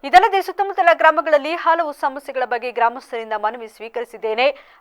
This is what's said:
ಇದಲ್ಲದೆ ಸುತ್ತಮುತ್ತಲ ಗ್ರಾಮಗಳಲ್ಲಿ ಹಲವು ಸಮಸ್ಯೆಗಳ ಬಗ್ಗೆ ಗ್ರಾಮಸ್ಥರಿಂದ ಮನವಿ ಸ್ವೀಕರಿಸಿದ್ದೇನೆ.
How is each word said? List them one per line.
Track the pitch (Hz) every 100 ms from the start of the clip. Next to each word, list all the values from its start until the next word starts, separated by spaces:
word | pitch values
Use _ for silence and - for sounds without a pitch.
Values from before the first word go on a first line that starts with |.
ಇದಲ್ಲದೆ | 277 349 427 392
ಸುತ್ತಮುತ್ತಲ | 370 359 392 392 339
ಗ್ರಾಮಗಳಲ್ಲಿ | 330 320 311 302 302 285 339
ಹಲವು | 330 330 311
ಸಮಸ್ಯೆಗಳ | 285 294 269 277 269 247
ಬಗ್ಗೆ | 240 240
ಗ್ರಾಮಸ್ಥರಿಂದ | 226 233 247 - 233 226 214
ಮನವಿ | 208 240 220
ಸ್ವೀಕರಿಸಿದ್ದೇನೆ. | - 220 240 240 220 220 220 262 269 - -